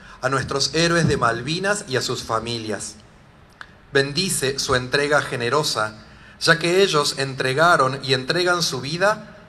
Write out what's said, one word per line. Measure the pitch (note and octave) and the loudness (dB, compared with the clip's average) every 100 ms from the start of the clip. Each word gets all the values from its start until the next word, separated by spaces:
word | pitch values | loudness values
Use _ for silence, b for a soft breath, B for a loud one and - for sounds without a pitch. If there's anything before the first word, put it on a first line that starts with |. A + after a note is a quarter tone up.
| B B | B B
a | B2+ | -2
nuestros | C3+ - C#3 - | -2 -2 -2 0
héroes | D#3 E3+ E3+ D#3+ | 0 2 4 2
de | C#3 | 2
Malvinas | A#2 A#2 B2 E3 F#3+ G3+ G3+ | 2 0 -4 -4 -2 -2 -2
y | B2+ | -2
a | |
sus | - A#2 | -2 -6
familias. | - A2 A#2 A#2 G#2+ G2 - - - - - - - - B B - | -2 -4 -2 -6 -6 -8 -8 -14 -20 -20 -20 -20 -20 -20 B B -2
Bendice | C#3 C#3 C#3+ F#3+ - C3 - | 0 0 0 -2 -2 -2 -2
su | - B2+ | 0 0
entrega | B2 C#3 C#3+ D3 | 0 0 2 2
generosa, | C3+ C3 A#2+ C#3 D3+ A#2 G#2+ A2 B B B B | 0 -4 0 0 0 -2 -4 -6 B B B B
ya | - D#3+ | 2 2
que | E3+ F3+ | 4 4
ellos | G3 D#3 C#3+ - | 4 4 0 0
entregaron | C3+ C3 C3 C3 E3 E3 C3 C3+ | -4 -2 -2 2 4 6 4 0
y | C3 | -2
entregan | B2+ B2+ E3 F3+ F3+ | -2 0 0 2 0
su | E3+ C3 | 0 -4
vida | C3 E3+ G3 G#3+ - - | -6 0 0 0 -6 -20